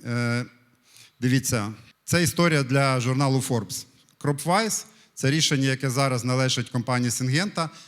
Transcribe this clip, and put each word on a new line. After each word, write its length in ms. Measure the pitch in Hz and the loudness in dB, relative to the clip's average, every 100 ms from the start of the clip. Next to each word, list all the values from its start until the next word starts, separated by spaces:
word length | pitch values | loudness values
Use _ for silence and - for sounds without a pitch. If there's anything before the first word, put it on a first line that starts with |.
| 120 | -6
Е, 400 | 120 120 120 120 - _ _ _ - - - | -2 0 -2 -6 -14 _ _ _ -20 -20 -4
дивіться, 540 | 123 131 - 120 104 107 - _ | 0 2 2 -2 -2 -8 -18 _
це 200 | - 170 | -2 2
історія 400 | 170 - 170 151 | 2 2 2 2
для 360 | 123 139 135 127 | 2 2 2 2
журналу 440 | 120 131 139 131 - | 0 0 2 0 0
Forbes. 360 | 117 98 - - _ _ - | -2 -4 -10 -14 _ _ -6
Cropwise — 680 | 147 143 165 196 220 - - - _ | -4 -4 0 0 0 -4 -8 -20 _
це 180 | - 131 | -4 0
рішення, 360 | 156 151 143 135 | 2 2 2 0
яке 220 | 131 139 | 0 -2
зараз 340 | 123 139 123 | 0 0 0
належить 460 | 123 131 131 127 113 | 0 0 0 -2 -4
компанії 400 | - 117 123 123 | -4 -2 0 -2
Syngenta, 600 | - 127 147 202 - 156 - | -2 0 0 -2 -4 -6 -8